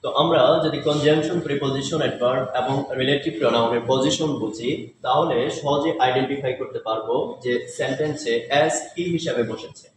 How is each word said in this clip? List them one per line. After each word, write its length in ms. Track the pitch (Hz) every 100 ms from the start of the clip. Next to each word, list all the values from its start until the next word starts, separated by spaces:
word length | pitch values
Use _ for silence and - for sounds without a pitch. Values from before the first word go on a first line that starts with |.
তো 60 | 127 120
আমরা 200 | 160 160 127 127 156
যদি 120 | 147 156
কনজাংশন, 500 | 147 147 156 151 175 -
প্রিপোজিশন, 520 | 135 139 135 135 160
অ্যাডভার্ব 400 | 127 - 120 131 - 127
এবং 140 | 131 139 - 131
রিলেটিভ 320 | 131 143 113 -
প্রোনাউনের 440 | 123 117 117 120 113
পজিশন 380 | 131 143 - 156 127
বুঝি, 300 | 107 107 120 - - _ -
তাহলে 320 | - 165 123 - -
সহজে 320 | 143 143 160 151 127
আইডেন্টিফাই 480 | 127 135 139 127 127
করতে 200 | - - 110
পারবো 280 | 113 - 123 - -
যে 100 | 123 120 - -
সেন্টেন্সে 560 | 139 - 151 147 117 117 - 143
as 120 | 156 - -
কি 100 | 170 175 165
হিসাবে 280 | 151 120 110
বসেছে। 340 | 113 - - -